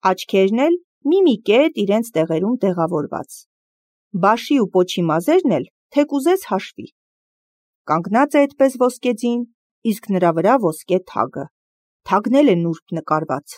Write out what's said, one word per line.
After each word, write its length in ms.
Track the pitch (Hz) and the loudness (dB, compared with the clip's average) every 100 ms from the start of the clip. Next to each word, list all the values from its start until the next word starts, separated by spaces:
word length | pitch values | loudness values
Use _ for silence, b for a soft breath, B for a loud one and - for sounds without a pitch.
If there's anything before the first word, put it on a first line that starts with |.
Աչքերն 560 | 190 190 - 196 190 226 | 0 -2 -2 2 2 2
էլ 140 | 294 349 _ _ | 0 0 _ _
մի-մի 360 | 277 370 359 220 | -2 2 4 2
կետ 400 | - 220 311 320 | 2 2 2 0
իրենց 300 | 202 208 233 | -2 -2 -2
տեղերում 480 | - 160 160 190 247 | -2 -2 -2 -2 -2
տեղավորված։ 840 | 196 180 165 165 147 - - - _ _ _ _ _ _ _ | -2 -2 -2 -2 -6 -8 -12 -18 _ _ _ _ _ _ _
Բաշի 420 | 190 190 233 233 285 | -2 0 0 0 0
ու 100 | 196 | 2
պոչի 340 | 185 180 - | 2 0 0
մազերն 520 | 170 156 175 349 339 | 0 0 2 2 2
էլ 120 | 160 127 _ _ | -2 -4 _ _
թեկուզես 480 | - 294 285 277 381 | -2 0 0 0 -2
հաշվի։ 420 | - 190 - - - _ _ _ _ _ _ _ _ _ - | -2 -6 -6 -16 -20 _ _ _ _ _ _ _ _ _ -4
Կանգնած 460 | 156 170 214 285 294 | -4 0 0 2 2
է 40 | |
այդպես 320 | 277 _ 269 262 | 0 _ 0 2
ոսկե 360 | 254 247 247 233 | -2 -2 -4 -2
ձին, 280 | 240 240 240 _ _ _ 226 | -2 -4 -6 _ _ _ -4
իսկ 220 | 208 - | -4 -4
նրա 220 | 190 175 | 0 0
վրա 240 | 165 180 262 | 2 2 2
ոսկե 400 | 196 156 - 185 | 0 -4 -4 -4
թագը։ 440 | 185 - 117 139 143 _ _ _ _ _ - | -4 -6 -6 -6 -14 _ _ _ _ _ -2
Թագն 280 | 196 214 262 | -2 2 2
էլ 160 | 294 | 4
է 40 | 175 | 2
նուրբ 380 | 170 160 _ 165 | 0 -6 _ -10
նկարված։ 580 | - 156 156 135 - | -2 -4 -2 -8 -8